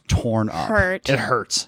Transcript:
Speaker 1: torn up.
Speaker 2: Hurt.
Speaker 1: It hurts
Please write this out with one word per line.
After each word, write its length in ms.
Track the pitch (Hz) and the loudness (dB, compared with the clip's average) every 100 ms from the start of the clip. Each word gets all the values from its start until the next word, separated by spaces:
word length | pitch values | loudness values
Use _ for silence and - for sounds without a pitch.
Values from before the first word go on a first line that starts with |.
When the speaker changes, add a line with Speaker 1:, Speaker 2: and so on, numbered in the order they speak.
| - | 0
Speaker 1:
torn 420 | - 120 110 110 | 0 2 0 0
up. 200 | 80 - | -2 0
Speaker 2:
Hurt. 400 | 214 185 185 - | 2 2 0 0
Speaker 1:
It 100 | 135 | 0
hurts 480 | 110 123 98 - | 0 -2 -2 -6